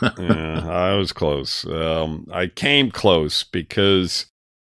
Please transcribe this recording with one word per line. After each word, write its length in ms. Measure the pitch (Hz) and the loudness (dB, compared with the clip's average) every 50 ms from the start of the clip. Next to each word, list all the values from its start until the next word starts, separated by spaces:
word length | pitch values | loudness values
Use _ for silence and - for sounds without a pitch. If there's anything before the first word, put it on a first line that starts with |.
| - 120 - | -4 -4 -4
Yeah, 440 | - 92 87 - 80 80 78 80 78 80 | -2 0 0 0 0 0 -4 -4 -4 -4
I 280 | 82 85 90 90 95 98 | -2 -2 0 0 2 2
was 180 | 101 95 80 | 0 0 -2
close. 540 | - - 85 76 73 69 67 - - - - | -2 -2 0 0 0 -2 -4 -6 -8 -8 -6
Um, 640 | 80 82 82 80 80 80 82 80 80 78 78 - - | -6 -4 -2 -2 0 0 -2 -2 -4 -6 -8 -10 -8
I 160 | - 87 90 | -6 -4 -4
came 440 | 87 - - - 143 143 143 135 113 | -4 -4 -2 0 2 2 2 2 0
close 520 | - - - 101 90 80 78 76 - - - | 0 2 4 6 6 6 4 2 -2 -4 -4
because, 840 | _ - 90 82 - - 107 98 98 98 92 92 85 - - - _ _ _ _ _ _ _ _ _ _ | _ -6 -6 -6 -4 0 2 4 4 4 4 2 0 -2 -6 -6 _ _ _ _ _ _ _ _ _ _